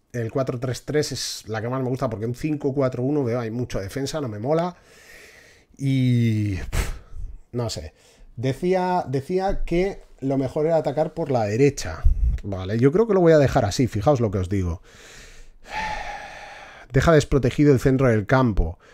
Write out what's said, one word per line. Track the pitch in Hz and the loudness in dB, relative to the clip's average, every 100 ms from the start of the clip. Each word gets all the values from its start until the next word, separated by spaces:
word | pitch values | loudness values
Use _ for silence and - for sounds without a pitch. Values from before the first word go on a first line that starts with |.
| _ | _
el | 123 113 | -8 -4
cuatro | 139 127 123 | -4 -4 -4
tres | 123 120 | -6 -8
tres | - 147 147 | -4 -2 -2
es | 131 - - - | -6 -8 -10 -8
la | 110 | -8
que | 117 | -4
más | 131 | -4
me | 127 | -2
gusta | 131 127 | -2 -4
porque | 101 117 | -4 -6
un | |
cinco | 123 156 147 143 | -4 -4 -2 -2
cuatro | 139 131 123 | 0 -2 0
uno | 127 151 | -2 0
veo, | 120 120 | 0 -2
hay | 113 | -4
mucha | 120 120 110 | -6 -4 -6
defensa, | 95 135 139 156 | -6 -6 -6 -4
no | 127 | -6
me | 104 | -6
mola. | 127 160 175 - _ - - - - - - _ _ - | -2 0 -2 -8 _ -20 -20 -20 -20 -20 -20 _ _ -6
Y, | 135 135 127 120 117 107 104 90 | -2 2 2 2 2 0 -2 -4
pf, | - - - - - - - - - | -4 -4 -4 -8 -12 -12 -10 -12 -10
no | 120 113 | -6 -6
sé. | - 80 _ _ _ - - | -8 -12 _ _ _ -20 -6
Decía, | 165 - 180 185 180 180 - | -4 -2 0 0 0 -2 -2
decía | 135 - 185 190 202 - | -4 -2 -2 0 -2 0
que | 170 196 - - - | 0 0 -4 -16 -8
lo | 135 135 | -2 0
mejor | - 160 156 | 0 -2 0
era | 160 | 0
atacar | 147 143 165 | 0 -2 -2
por | 165 147 | -2 -2
la | 123 | 0
derecha. | 104 113 139 - 85 78 - - - - | 0 4 2 2 -8 2 4 4 2 0
Vale, | 101 95 92 113 | -4 -6 -2 4
yo | 135 | 4
creo | 180 226 | 4 4
que | |
lo | 190 | 6
voy | 170 | 8
a | 156 | 8
dejar | 131 139 101 | 6 2 0
así, | 113 117 | 0 0
fijaos | 104 127 135 | 2 2 2
lo | 110 | 2
que | 95 | -2
os | 90 | -2
digo. | 101 87 82 - - - - - - - - - - - - - - - - - - - - - | -2 -2 -6 -12 -20 -20 -20 -20 -20 -20 -20 -12 -8 -8 -8 -10 -14 -16 -18 -18 -20 -20 -20 -2
Deja | 131 170 | 0 4
desprotegido | 151 - 143 120 - 147 | 4 4 0 0 2 4
el | 127 | 6
centro | 139 131 131 | 4 2 2
del | 110 95 | 2 2
campo. | 131 123 92 82 - - | 2 2 2 -2 -4 -20